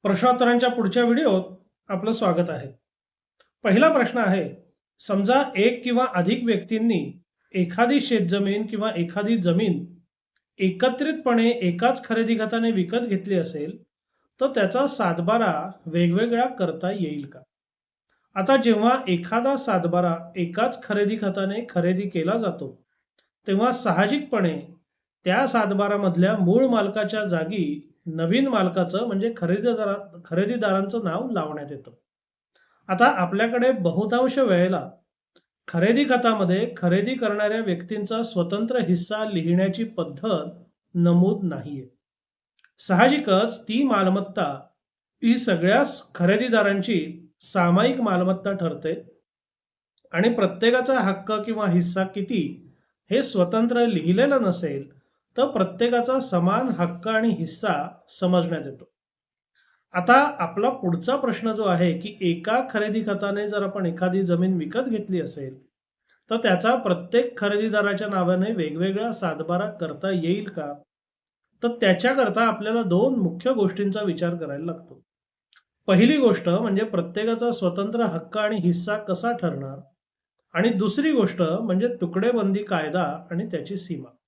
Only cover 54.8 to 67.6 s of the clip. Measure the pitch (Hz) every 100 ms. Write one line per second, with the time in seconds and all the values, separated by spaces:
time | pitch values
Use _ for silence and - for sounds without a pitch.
54.8 | 139 _ _ _ _ - 277 214 185 -
55.8 | 240 240 240 262 247 180 175 214 262 196
56.8 | 175 - 220 220 226 185 165 - 214 147
57.8 | - - _ - 180 180 165 160 135 -
58.8 | - _ _ _ _ _ _ _ _ _
59.8 | _ 180 175 254 285 - 170 202 240 262
60.8 | 185 165 - 269 262 185 220 214 208 170
61.8 | 175 151 208 - 180 170 208 240 254 214
62.8 | 208 214 214 196 202 202 208 208 196 202
63.8 | 175 170 180 185 180 170 180 180 151 233
64.8 | 262 220 - 180 139 - 135 131 _ _
65.8 | _ _ _ _ _ 226 220 180 220 254
66.8 | 202 175 - 233 240 - 202 208